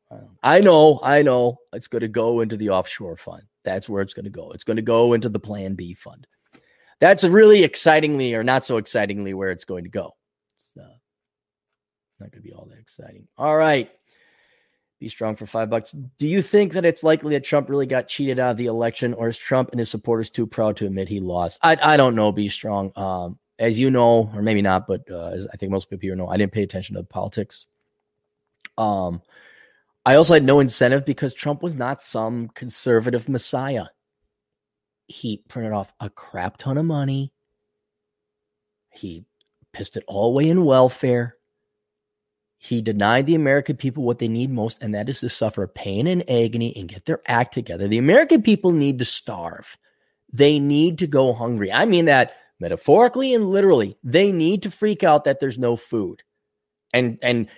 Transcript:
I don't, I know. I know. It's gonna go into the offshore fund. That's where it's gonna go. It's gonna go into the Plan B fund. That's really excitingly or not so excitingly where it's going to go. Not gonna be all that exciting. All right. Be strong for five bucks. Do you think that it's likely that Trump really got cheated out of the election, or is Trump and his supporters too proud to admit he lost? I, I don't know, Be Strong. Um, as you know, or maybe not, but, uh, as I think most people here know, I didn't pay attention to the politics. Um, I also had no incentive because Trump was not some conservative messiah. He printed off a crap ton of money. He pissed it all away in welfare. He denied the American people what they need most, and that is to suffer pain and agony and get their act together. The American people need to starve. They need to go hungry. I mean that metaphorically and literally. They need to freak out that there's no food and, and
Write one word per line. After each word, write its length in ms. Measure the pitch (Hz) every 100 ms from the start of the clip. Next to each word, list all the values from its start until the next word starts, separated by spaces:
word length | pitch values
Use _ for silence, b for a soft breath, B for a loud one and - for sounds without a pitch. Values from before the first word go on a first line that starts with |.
| _
I 40 |
don't, 240 | - - -
I 180 | 131 175
know. 400 | 202 160 156 139
I 200 | 135 143
know. 360 | 143 123 123 127 _
It's 160 | - -
gonna 200 | 117 113
go 320 | 117 113 117
into 160 | 110 107
the 140 | 104
offshore 460 | 92 - - 92 -
fund. 260 | - - _ _
That's 240 | - 95 -
where 140 | 101
it's 120 | 95
gonna 160 | - 101
go. 220 | - -
It's 120 | -
gonna 180 | - 113
go 300 | 113 113 120
into 160 | 117 117
the 120 | 104
Plan 340 | 107 104 95
B 200 | 92 87
fund. 320 | 87 - - _ _ _ b b b b b
That's 240 | 170 196
really 400 | 175 202 214 208
excitingly 720 | 160 - 165 151 151 143 123
or 100 | 113
not 200 | 123 131
so 140 | - 113
excitingly 560 | - 117 101 101 98
where 160 | 95 95
it's 140 | 87
going 200 | - 90
to 60 | 87
go. 240 | 101 - _ _ _ _ _ _ - - 120 _ _ _ _ _ _ _ _ _ _ _ _
Not 100 | 104
gonna 120 | 104
be 100 | -
all 140 | - -
that 80 | -
exciting. 500 | _ - - - _ -
All 200 | 147 156
right. 340 | 156 139 113 _ _ _ _ _ _ _ _ _ _ _
Be 120 | 110
strong 260 | - 110 104
for 80 |
five 240 | 107 113 110
bucks. 240 | 113 -
Do 340 | 147 127 - 151
you 140 | 190
think 320 | - 208 190
that 140 | 180 170
it's 180 | 165
likely 300 | 160 156 151
that 100 | 143
Trump 240 | - 147 131
really 160 | 143
got 240 | 131 127 -
cheated 300 | - 139 127
out 140 | 123
of 40 | 113
the 100 | 120
election, 460 | 117 117 - 120
or 160 | 117 117
is 80 | 113
Trump 340 | - 131 123
and 80 | 120
his 120 | 113
supporters 400 | 107 - 113 110
too 160 | - 107
proud 300 | - 107 104
to 80 | 101
admit 220 | 95 92
he 120 | 101
lost? 380 | 90 87 85 -
I, 140 | 165 160
I 140 | 151 147
don't 160 | 131
know, 180 | 113 107
Be 160 | 104 101
Strong. 440 | - 110 101 98 101
Um, 420 | 98 92 87 - _ -
as 200 | 113 110
you 120 | 131
know, 400 | 127 117 117 107
or 60 | 104
maybe 220 | 107 104
not, 240 | 98 92 95
but, 160 | 90 -
uh, 220 | 87 85
as 120 | 92 98
I 60 | -
think 120 | 98
most 200 | 98 -
people 100 | 95
here 120 | 95
know, 140 | 92 90
I 100 | 92
didn't 140 | 98
pay 100 | 110
attention 320 | 98 92 95
to 80 | 98
the 40 | 90
politics. 600 | 98 101 113 101 - - _ _ _ _ _ _ _ _ _ - -
Um, 420 | 110 98 90 87 _ b b b b b b _ 131
I 80 |
also 180 | 143 156
had 120 | 156
no 160 | 131 143
incentive 440 | 135 - 123 139
because 300 | 139 131 139
Trump 280 | - 147 143
was 140 | 175 139
not 260 | 123 139
some 460 | - 113 113 120 117
conservative 800 | - 123 - 131 113 120 120 127
messiah. 580 | 127 - 127 135 120 85 _ _ _ _ _ _ _ _ _ _ _ _
He 340 | - 120 104 _
printed 240 | 127 110
off 200 | 104 95 -
a 80 | 104
crap 480 | - - 98 92 _
ton 220 | 135 139
of 80 | 165
money. 460 | 147 135 135 139 _ _ _ _ _ _ _ _ _ _ _ _ _ _ _ _
He 380 | - 92 82 104 _ _ _ _
pissed 260 | - 101 110
it 60 | -
all 220 | 101 117
away 200 | 139 160
in 160 | 180
welfare. 720 | 156 131 127 - 127 120 120 _ _ _ _ _ _ _ _ _ _ _ _ _
He 220 | - 120
denied 460 | 110 104 101 127 139
the 80 |
American 420 | 165 143 143 139 127
people 260 | 135 143
what 160 | 120 120
they 100 | 117
need 220 | 117 131
most, 320 | 123 110 -
and 120 | 110
that 140 | 104 113
is 100 | 135
to 80 | 123
suffer 380 | - 110 - 92
pain 400 | - 98 98 165
and 220 | 180 165
agony 460 | 120 113 117 117
and 140 | 104 87
get 160 | -
their 160 | - 156 -
act 260 | 117 127
together. 320 | 123 - 85 101
The 120 | 110
American 440 | 139 220 320 311
people 300 | 220 202 185
need 260 | 165 139 127
to 60 |
starve. 720 | 117 - - 92 85 80 - - _ _ _ _ _
They 260 | 120 143 151
need 400 | 143 147 170 160
to 80 | 165
go 280 | 139 131
hungry. 360 | 117 117 113 95
I 140 | 120
mean 220 | 220 175 165
that 300 | 131 - b b -
metaphorically 760 | 85 - - 185 247 247 269
and 160 | 233 196
literally. 480 | 196 196 135 98 -
They 300 | 123 160 202
need 300 | 175 160 202
to 80 | 196
freak 340 | - 214 202
out 200 | 180 151
that 140 | 143 139
there's 200 | 135 120
no 180 | 120 117
food 460 | - 113 92 - _ _ _ _ _ _ -
and, 240 | 123 123 117
and 280 | 123 120 107